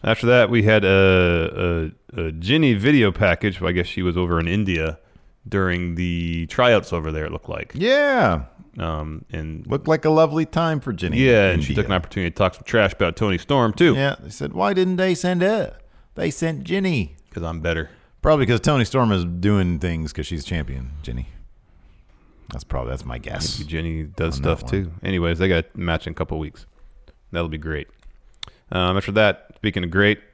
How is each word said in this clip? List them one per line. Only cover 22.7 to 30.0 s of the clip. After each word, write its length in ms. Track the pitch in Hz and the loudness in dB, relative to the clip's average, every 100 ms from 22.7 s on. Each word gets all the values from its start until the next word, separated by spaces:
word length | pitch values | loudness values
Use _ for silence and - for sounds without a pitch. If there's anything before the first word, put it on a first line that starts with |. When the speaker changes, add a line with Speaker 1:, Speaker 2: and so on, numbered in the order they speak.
| 67 60 | -6 -6
Speaker 2:
that's 140 | 65 62 | -8 -8
my 120 | 60 | -12
guess 420 | 55 - 80 - | -10 -8 -6 -8
Speaker 1:
Maybe 100 | 76 | -8
Ginny 340 | 80 82 80 | -6 -4 -6
does 340 | 73 - 82 67 | -8 -4 -4 -2
Speaker 2:
on 40 | |
that 160 | 73 82 | -2 -2
Speaker 1:
stuff, 40 | |
Speaker 2:
one. 80 | 62 | -2
Speaker 1:
too. 200 | 98 90 82 | -4 -4 -8
Anyways, 360 | - 92 85 82 | -6 -2 -2 0
they 80 | 95 | 2
got 160 | 85 78 - | 2 -2 -6
a 20 | |
match 260 | 87 80 - | -4 -4 -6
in 40 | |
a 40 | 82 | -8
couple 220 | 78 80 | -8 -6
weeks. 260 | 76 - - _ - - - _ _ | -10 -14 -20 _ -20 -20 -20 _ _
That'll 180 | 85 82 | -6 -6
be 80 | 78 | -6
great. 300 | 80 76 73 _ - - _ _ - _ _ | -8 -8 -10 _ -20 -20 _ _ -20 _ _
Um, 240 | 90 90 95 | -2 0 0
after 140 | - | 0
that, 340 | 104 107 95 _ - | 4 4 2 _ -4
speaking 280 | 107 95 | -2 -2
of 80 | 87 | 0
great 280 | 87 | 4